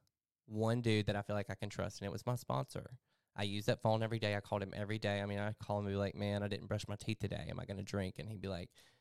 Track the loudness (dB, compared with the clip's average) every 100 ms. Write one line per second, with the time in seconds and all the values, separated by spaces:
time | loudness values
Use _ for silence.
0 | _ _ _ _ -6 2 4 4 6 4
1 | 4 2 0 -2 -2 -4 -6 -2 -4 -2
2 | -4 -4 -2 -2 0 -2 -2 -6 -10 -16
3 | _ _ _ -4 -2 0 2 2 4 4
4 | 4 2 2 0 0 -2 0 -4 -2 0
5 | 2 2 0 0 -2 -4 -2 0 2 2
6 | 0 0 0 2 0 -2 -2 -4 -2 -6
7 | -2 -2 -2 -2 -4 -6 -6 -6 -2 -2
8 | -2 -4 -8 -6 -4 -4 -6 -14 -20 _